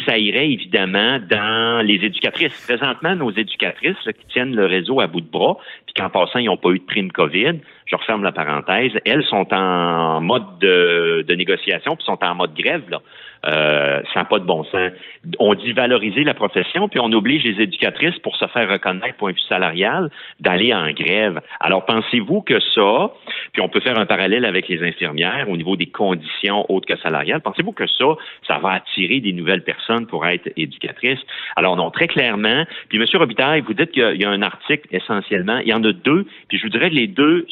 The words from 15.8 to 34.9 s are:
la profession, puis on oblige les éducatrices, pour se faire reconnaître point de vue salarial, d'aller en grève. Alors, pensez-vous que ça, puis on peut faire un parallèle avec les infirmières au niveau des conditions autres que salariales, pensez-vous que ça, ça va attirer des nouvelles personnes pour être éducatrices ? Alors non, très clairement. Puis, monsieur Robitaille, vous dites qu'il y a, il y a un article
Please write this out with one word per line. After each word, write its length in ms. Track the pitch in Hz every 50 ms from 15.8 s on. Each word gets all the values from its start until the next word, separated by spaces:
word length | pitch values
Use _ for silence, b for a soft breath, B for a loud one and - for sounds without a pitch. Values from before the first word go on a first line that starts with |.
| 127 120 127 113 104 107 92 131 147
la 80 | 147 -
profession, 560 | - 107 98 - 98 87 - - 170 202 202
puis 100 | - 135
on 140 | 120 113 113
oblige 320 | 110 98 123 143 160 131
les 180 | 120 98 98 110
éducatrices, 560 | 95 90 - 117 101 90 - - 170 175 -
pour 160 | - 107 -
se 100 | - 110
faire 240 | - - 123 113 98
reconnaître 460 | 98 92 - 98 92 92 95 123 131 -
point 140 | 104 95 87
de 40 |
vue 60 | - -
salarial, 640 | - 107 92 92 85 80 87 95 110 139 180 185 151 B B B B B B
d'aller 320 | - 95 90 90 110 120 113
en 180 | 95 80 78 73
grève. 500 | 71 76 78 92 107 110 101 82 78 - B B B
Alors, 240 | - 82 92 95 -
pensez-vous 560 | - 113 110 107 - - 120 101 110 165 208
que 180 | - - 127 101 - - -
ça, 360 | 113 101 98 110 139 190 220 - B B B B B B B B
puis 80 | -
on 80 | 95 90
peut 120 | - 104
faire 180 | 95 127 123 113
un 80 | 104
parallèle 400 | 87 107 87 95 95 104 123 123
avec 200 | 107 87 92 90 -
les 140 | 90 80 85
infirmières 640 | 87 82 - 90 80 76 76 85 92 113 139 135 104
au 80 | 90 82
niveau 180 | 80 87 95
des 80 | 87 87
conditions 800 | - - - 107 95 92 82 78 80 - - - 101 101 104 98 - 95
autres 140 | 95 -
que 120 | - 95 - -
salariales, 400 | 85 78 71 71 82 127 160 -
pensez-vous 300 | 107 98 - 165 220 196
que 140 | - 107
ça, 300 | 87 - - 123 143 156 156 B B B B B -
ça 80 | 82 71
va 100 | 80 95
attirer 500 | 95 90 - - - 101 98 87 117 139
des 140 | 117 101 90
nouvelles 280 | 87 82 85 95 92 -
personnes 440 | - - - - - 113 117 117
pour 180 | 113 - 80 76
être 240 | 87 90 90 - - -
éducatrices ? 640 | - 80 71 - - - - - - - - 135 131 - B B B B B B
Alors 220 | B 85 92 90
non, 140 | 87 165 175
très 160 | - - 170 165
clairement. 560 | - 156 131 120 107 101 107 107 117 143 170 - B B B B
Puis, 100 | - 107
monsieur 200 | 117 113 - -
Robitaille, 420 | 165 117 107 - 131 139 156 156
vous 140 | 120 107 107
dites 160 | 95 160 165
qu'il 100 | - 131 117
y 40 |
a, 60 | 107 82
il 80 | 82 101
y 20 |
a 60 | 101
un 100 | 101 98
article 480 | 104 92 - - - - 147 147 - -